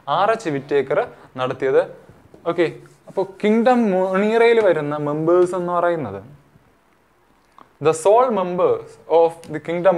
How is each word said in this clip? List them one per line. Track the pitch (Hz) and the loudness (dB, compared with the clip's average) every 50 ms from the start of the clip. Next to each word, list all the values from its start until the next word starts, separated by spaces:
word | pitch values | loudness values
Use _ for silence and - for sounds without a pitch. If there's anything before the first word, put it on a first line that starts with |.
| - | -8
ആർ | 139 147 170 196 220 | -4 -2 0 0 0
എച്ച് | 226 - - 165 | 0 -2 -2 -6
വിറ്റേക്കർ | 143 139 139 - 147 139 131 - 156 196 247 - - - - - - | -6 -6 -4 -2 -2 -2 0 0 -2 -2 -2 -4 -8 -20 -20 -16 -8
നടത്തിയത്. | 131 127 127 131 - 139 135 139 160 185 - - - - - - _ _ _ _ - - | -6 -6 -6 -4 -4 -2 0 2 2 0 0 -8 -20 -20 -20 -20 _ _ _ _ -10 -8
ഓക്കെ, | 170 170 175 170 147 143 - - - _ _ _ | -6 -2 -2 -2 -2 -2 -10 -20 -20 _ _ _
അപ്പോൾ | - - 196 185 185 - - - | -10 -6 -6 -6 -8 -8 -4 -2
കിങ്ഡം | 208 214 233 220 254 254 240 233 208 | 0 2 2 2 2 2 2 2 0
മൊണീറയിൽ | 180 185 185 190 190 190 208 214 226 233 233 233 233 226 214 | 0 0 -2 0 0 0 0 0 2 4 4 4 4 4 4
വരുന്ന | 190 165 156 147 147 147 | 2 2 0 -2 -6 -6
മെമ്പേഴ്സ് | 151 147 147 147 151 160 160 175 180 180 175 190 | -4 -4 -4 -4 -2 0 2 4 4 2 2 -2
എന്ന് | 185 175 175 175 | -6 -6 -4 -2
പറയുന്നത്, | 175 170 175 170 160 135 101 98 98 98 131 - - _ _ _ _ _ _ _ _ _ _ _ _ _ _ _ _ _ _ _ _ _ _ _ - - _ _ - 143 | -2 0 -2 -2 -4 -6 -8 -10 -12 -14 -18 -20 -20 _ _ _ _ _ _ _ _ _ _ _ _ _ _ _ _ _ _ _ _ _ _ _ -20 -20 _ _ -2 -2
the | 151 156 | 0 0
sole | 160 - 196 208 240 254 262 220 196 | 2 2 4 4 4 4 2 0 -2
members | 180 180 180 180 180 143 117 107 - - - - - - 151 170 | -4 -4 -2 0 0 0 0 -2 -6 -14 -20 -16 -6 0 2 2
of | 165 165 165 - - - 151 | 2 2 0 -6 -16 -12 -12
the | 156 - - | -10 -8 -6
kingdom | 170 175 170 190 180 | -6 0 0 0 2